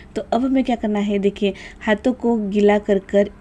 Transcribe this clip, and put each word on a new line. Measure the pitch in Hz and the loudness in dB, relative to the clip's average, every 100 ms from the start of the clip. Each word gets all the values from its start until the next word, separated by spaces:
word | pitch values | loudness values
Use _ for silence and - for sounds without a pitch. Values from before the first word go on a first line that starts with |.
| - - | -12 -10
तो | |
अब | - 226 | -4 -2
हमें | 262 262 | 0 0
क्या | 254 233 | 0 -2
करना | 214 208 | -2 -2
है, | 202 202 | -2 0
देखिए | 202 196 202 190 - - | 0 0 -2 -4 -12 -8
हाथों | - 208 254 | -2 0 0
को | 247 233 233 202 | -2 0 0 0
गीला | 202 202 208 | 2 4 4
कर | 208 196 | 2 -2
कर | 190 202 202 - | 2 2 2 0